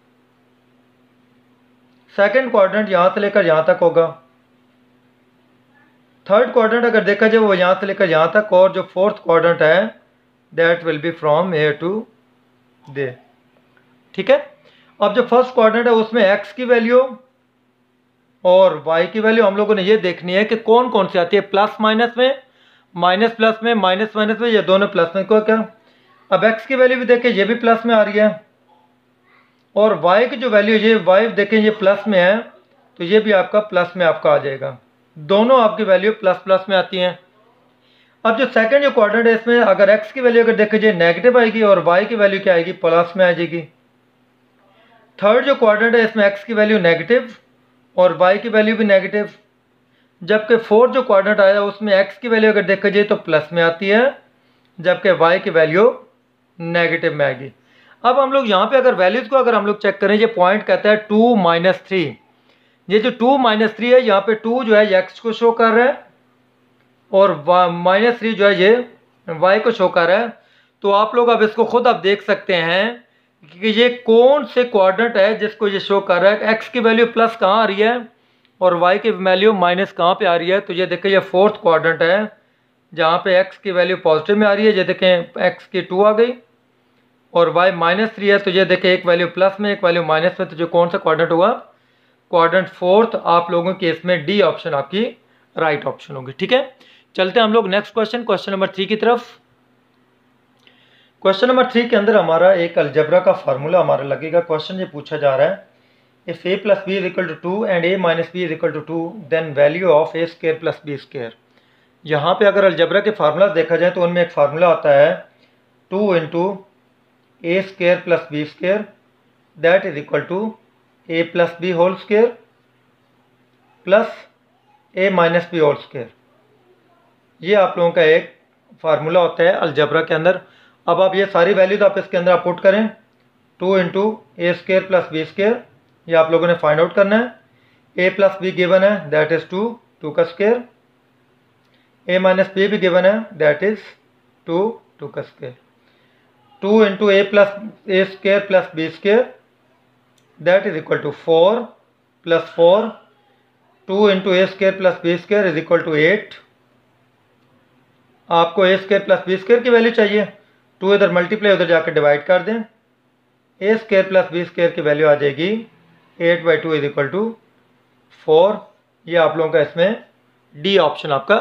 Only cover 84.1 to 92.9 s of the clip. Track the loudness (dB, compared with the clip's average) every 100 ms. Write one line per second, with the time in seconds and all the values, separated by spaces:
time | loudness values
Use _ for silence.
84.1 | 0 0 0 2 2 2 2 -2 0 0
85.1 | 0 -2 -4 -4 -4 -8 -8 -4 0 2
86.1 | 2 0 -4 _ _ _ _ _ _ _
87.1 | _ _ 0 0 2 0 0 -2 -2 -4
88.1 | -4 0 0 0 0 0 0 0 0 0
89.1 | 0 -2 0 -2 0 -4 -2 -2 0 0
90.1 | 0 0 -4 -8 -6 -2 0 0 -2 -2
91.1 | -2 0 0 0 -2 -10 _ _ _ _
92.1 | _ _ 0 0 0 -4 -4 0